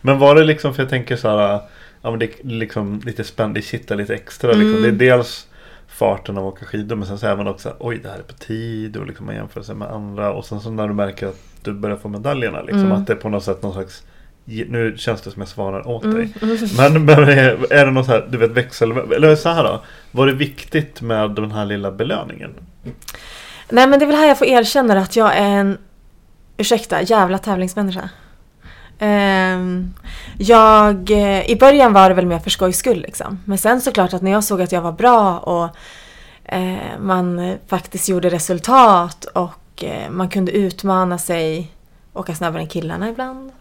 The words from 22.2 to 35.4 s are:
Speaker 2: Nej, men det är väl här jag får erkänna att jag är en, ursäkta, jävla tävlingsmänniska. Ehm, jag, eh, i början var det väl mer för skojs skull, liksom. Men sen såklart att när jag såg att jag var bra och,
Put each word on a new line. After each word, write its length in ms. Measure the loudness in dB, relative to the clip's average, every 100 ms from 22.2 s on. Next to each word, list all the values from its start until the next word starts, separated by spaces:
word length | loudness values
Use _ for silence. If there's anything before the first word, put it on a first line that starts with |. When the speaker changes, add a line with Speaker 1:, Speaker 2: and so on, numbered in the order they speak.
| -8 -14 -16 -18 -20 -20 -20 -18 -20 -20 -20 -20 -20 -20 0
Speaker 2:
Nej, 180 | 4 6
men 120 | 6
det 60 | 4
är 20 |
väl 80 | 4
här 120 | 4
jag 100 | 4
får 100 | 4
erkänna 520 | 4 4 2 4 2
att 140 | 2 2
jag 200 | 2 2
är 120 | 2 2
en, 180 | 0 -4 -12 _ _ _ _ _ _ -6
ursäkta, 440 | 0 0 0 -4
jävla 360 | 2 2 2 -2
tävlingsmänniska. 720 | -4 -4 -4 -4 -6 -6 -12 -18 -20 _ _ _ -20 -20 -20 -6
Ehm, 960 | 0 2 2 2 0 -2 -4 -4 -6 -12 -16 -16 -16 -6
jag, 760 | 4 8 8 8 6 2 0
eh, 380 | 2 2 0 0
i 40 | 6
början 340 | 8 8 6
var 160 | 8 8
det 60 | 6
väl 100 | 0
mer 140 | -2
för 100 | -4
skojs 280 | -2 0 0
skull, 240 | -2 -2
liksom. 380 | -4 -12 -12 -10 -6
Men 120 | -2
sen 240 | 2 2
såklart 320 | 0 0 0
att 80 | 0
när 100 | 0
jag 120 | 0
såg 180 | 0 -2
att 100 | -2
jag 100 | -2
var 100 | -4
bra 460 | 2 4 6 4
och, 300 | 0